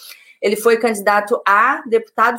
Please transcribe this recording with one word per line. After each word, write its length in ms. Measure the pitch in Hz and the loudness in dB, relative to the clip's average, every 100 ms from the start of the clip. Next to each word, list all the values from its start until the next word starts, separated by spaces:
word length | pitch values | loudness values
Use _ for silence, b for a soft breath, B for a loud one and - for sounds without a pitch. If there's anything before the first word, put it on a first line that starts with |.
| B B B B | B B B B
Ele 160 | 202 208 | -4 0
foi 220 | 233 226 | 0 2
candidato 640 | 240 208 202 208 208 240 190 | 0 -2 0 0 0 -2 2
a 360 | 202 247 311 254 | 2 2 -2 -2
deputado 520 | 226 - - 233 | -4 -2 -2 -2